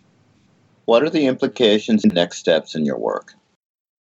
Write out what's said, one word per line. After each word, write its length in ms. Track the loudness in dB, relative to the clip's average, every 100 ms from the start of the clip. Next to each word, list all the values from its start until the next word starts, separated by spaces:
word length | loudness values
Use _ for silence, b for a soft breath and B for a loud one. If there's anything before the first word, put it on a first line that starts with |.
| _ _ _ _ _ _ _ _ 2
What 180 | 2
are 60 | 2
the 160 | 0 0
implications 760 | 0 -4 2 2 2 2 0
and 100 | 2
next 260 | 0 -2 -4
steps 360 | 0 0 -2 -6
in 100 | -6
your 120 | -4
work? 360 | -6 -6 -10 _ _ _ _ _ _ _